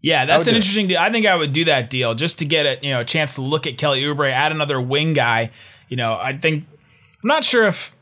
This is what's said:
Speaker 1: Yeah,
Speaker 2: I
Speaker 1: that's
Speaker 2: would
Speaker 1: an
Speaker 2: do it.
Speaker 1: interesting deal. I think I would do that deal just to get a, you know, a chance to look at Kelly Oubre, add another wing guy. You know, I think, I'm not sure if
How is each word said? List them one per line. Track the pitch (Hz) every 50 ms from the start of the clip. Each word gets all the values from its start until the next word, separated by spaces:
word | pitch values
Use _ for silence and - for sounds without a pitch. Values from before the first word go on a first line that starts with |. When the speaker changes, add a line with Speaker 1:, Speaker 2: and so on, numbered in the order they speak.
| -
Speaker 1:
Yeah, | 151 160 139
Speaker 2:
I | 131
Speaker 1:
that's | 147 170 208 170
Speaker 2:
would | 233
Speaker 1:
an |
Speaker 2:
do | 226
it. | 226
Speaker 1:
interesting | 196 190 196 214 202 185
deal. | 180 165
I | 170 214
think | 226 226 214
I | 208 185
would | 170 156 143 135
do | 156 165
that | 160 147 131 117 110
deal | 127 127 123 117 113
just | 113 156 165 - -
to | 160
get | 143 165 156 147
a, | 143 131 131
you | - 143
know, | 135 123
a | 117
chance | - - 160 156 139 -
to | -
look | 131 135 151 143 -
at | 156 127 -
Kelly | 156 147 139 131
Oubre, | 139 147 147 139 147 135
add | 127 131 147 156
another | 156 156 147 143 143 131
wing | 123 123 139 147 156 160 156
guy. | 139 120 120 113 113 113 113 - - - - - - _ _
You | 127
know, | 127 117 113
I | 110 95 101 131 135
think, | 147 170 160 156 151 151 - - _ _ _ _ _ _ _ _ _
I'm | - 226
not | 294 320
sure | 247 - - 240 220 202
if | - - - - - _